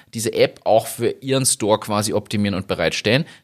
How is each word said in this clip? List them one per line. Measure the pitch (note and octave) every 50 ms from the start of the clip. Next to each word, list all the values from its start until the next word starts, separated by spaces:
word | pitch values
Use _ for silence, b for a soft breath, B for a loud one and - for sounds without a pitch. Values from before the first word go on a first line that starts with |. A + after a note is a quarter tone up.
| B _
diese | - A2+ G#2 A2 -
App | - B2+ C3+ - - -
auch | F2+ G#2 A2+ -
für | - - - A#2 G#2 - -
ihren | C3+ C3 C3 C3 C3
Store | - - - A2 G2+ G#2+ G#2
quasi | - G#2+ G#2 G#2+ G#2 G#2+
optimieren | D#2+ G#2+ - - - G#2 G#2 G2+ G2
und | F2+ - -
bereitstellen. | F#2 F2 E2+ D#2+ - - - G#2 A#2 C#3 E3+ B B B